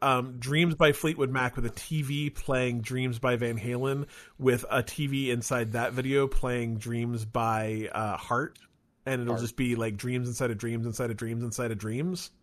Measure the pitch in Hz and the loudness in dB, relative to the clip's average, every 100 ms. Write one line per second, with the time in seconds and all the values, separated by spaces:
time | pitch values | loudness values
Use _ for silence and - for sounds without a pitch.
0 | 135 127 131 127 127 151 170 156 151 - | 2 2 0 -6 0 4 4 6 6 6
1 | 160 160 135 131 123 - 120 - - 156 | 2 2 0 2 0 0 -2 -4 -4 -2
2 | 135 147 147 - - 131 127 120 110 127 | 0 -2 -2 -2 0 2 2 0 -2 -2
3 | 127 117 127 120 120 113 123 123 135 139 | -2 0 2 2 0 -2 -2 -2 0 -2
4 | 143 - - - 131 120 - 127 120 - | -4 -12 -20 0 4 4 2 0 0 -2
5 | 143 135 131 120 - 127 110 117 123 127 | -2 0 0 0 0 -2 0 0 0 0
6 | 131 139 139 - 127 123 117 113 117 117 | 0 2 4 4 2 0 -2 -4 -4 -2
7 | 120 117 110 120 113 110 110 110 107 - | -2 -4 -4 0 2 2 0 -4 -4 -4
8 | 110 87 - 120 156 - - _ _ _ | -2 -4 -2 0 0 -6 -20 _ _ _
9 | 135 127 120 117 117 - 123 117 113 101 | -4 -2 0 -2 -2 0 0 0 0 -2
10 | 123 123 123 117 123 104 117 117 117 107 | -2 -2 -2 -2 -2 -2 -2 -2 -2 -2
11 | 120 110 113 117 120 107 120 104 107 123 | -4 -4 -4 -4 -4 -4 -4 -4 -4 -2
12 | 170 180 - - | -2 -4 -8 -16